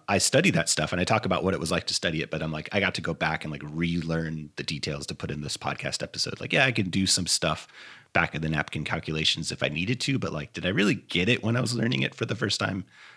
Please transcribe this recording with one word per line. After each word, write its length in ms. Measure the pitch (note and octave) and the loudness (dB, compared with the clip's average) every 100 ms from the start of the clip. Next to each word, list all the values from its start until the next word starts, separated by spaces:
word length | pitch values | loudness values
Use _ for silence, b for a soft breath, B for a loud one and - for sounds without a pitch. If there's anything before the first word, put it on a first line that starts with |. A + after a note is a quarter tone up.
| - | 0
I 100 | G2 | 2
study 320 | - C3+ F#3+ | 6 4 6
that 180 | - - | 4 2
stuff 220 | - D2+ | 0 0
and 100 | F2+ | 2
I 20 | |
talk 220 | F#2 A2 | 2 2
about 180 | F#2 F2+ | 2 2
what 100 | F#2 | 2
it 60 | D#2 | 0
was 120 | D#2+ | 0
like 160 | F2 - | -2 0
to 60 | |
study 280 | - F2+ D#2 | -2 0 -2
it, 80 | - | -2
but 120 | D#2 | -2
I'm 80 | D#2 | -2
like, 180 | D#2 - | -4 -2
I 80 | G2+ | 0
got 140 | F#2 | 2
to 60 | - | 0
go 120 | E2 | -4
back 300 | E2 D#2+ D#2 | 0 0 -2
and, 80 | D#2 | -4
like, 120 | C#2+ | -8
relearn 840 | D2 D#2 E2+ E2+ D#2+ E2 D#2+ D#2+ D2 | -6 0 0 0 0 -2 -2 -6 -8
the 80 | - | -8
details 420 | C#2 D2 D#2 C#2+ C#2+ | -6 -4 -4 -6 -6
to 80 | |
put 160 | - C#2+ | -8 -6
in 100 | D2 | -4
this 160 | D2 - | -4 -4
podcast 460 | C#2+ C#2+ C#2+ - | -4 -4 -4 -4
episode. 360 | - - - - | -6 -4 -4 -4
Like, 140 | - | 0
yeah, 120 | D3+ | 4
I 60 | C3 | 4
can 180 | A2+ F#2 | 2 0
do 160 | F#2 F#2+ | 2 4
some 180 | - E2+ | 4 2
stuff 400 | - D#2+ D#2 - B B B B | 2 2 -2 -6 B B B B
back 220 | F2+ E2 | 2 2
of 60 | D#2+ | 0
the 80 | D#2+ | -2
napkin 340 | D2 - D#2+ | 0 -2 -4
calculations 680 | D2 E2+ D#2+ D#2 D#2 D#2+ D2+ | -4 -4 -4 0 0 0 -4
if 100 | - | -2
I 40 | C2+ | -2
needed 300 | D2+ F#2+ B2+ | -2 -2 -2
to, 180 | - C3 | 0 0
but, 120 | F2 | -2
like, 200 | D#2 - | -4 -8
did 120 | - | -4
I 40 | F2 | 0
really 260 | D3+ G3+ | 2 2
get 320 | A2 - F#2 F#2 | 2 0 0 2
it 140 | B2 | 2
when 120 | A2 A#2+ | 2 0
I 40 | |
was 120 | A2 | 0
learning 280 | A#2+ A2+ C3 | 0 0 2
it 100 | - | 0
for 100 | - | -2
the 100 | A#2 | -4
first 240 | G#2+ G#2 - | -2 0 0
time? 260 | G2 G2 - B B | 0 -2 -6 B B